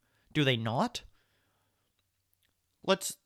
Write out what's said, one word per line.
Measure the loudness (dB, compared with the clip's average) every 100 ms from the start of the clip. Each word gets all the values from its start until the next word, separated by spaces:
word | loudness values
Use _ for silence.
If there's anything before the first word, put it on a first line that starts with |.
| _ _ _
Do | 0
they | 2 2
not? | 0 0 -2 -4 -16 _ _ _ _ _ _ _ _ _ _ _ _ _ _ _ _ _
Let's, | 0 0 -2 -12